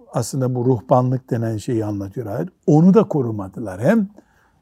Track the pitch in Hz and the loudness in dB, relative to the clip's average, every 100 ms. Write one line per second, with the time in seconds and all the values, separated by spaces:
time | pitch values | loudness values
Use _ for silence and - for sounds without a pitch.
0 | _ 156 113 143 127 127 120 127 - 131 | _ -6 -6 -4 -4 -2 0 0 2 2
1 | 127 127 - 117 113 110 - 117 107 101 | 2 -2 -4 -4 -4 -6 -4 -4 -4 -6
2 | 98 101 110 113 175 - - 156 175 196 | -8 -10 -8 -8 -8 -6 2 6 6 6
3 | 190 151 117 110 95 - 110 92 127 226 | 4 0 -2 -6 -10 -10 -10 -4 0 2
4 | 196 _ _ _ _ _ | 0 _ _ _ _ _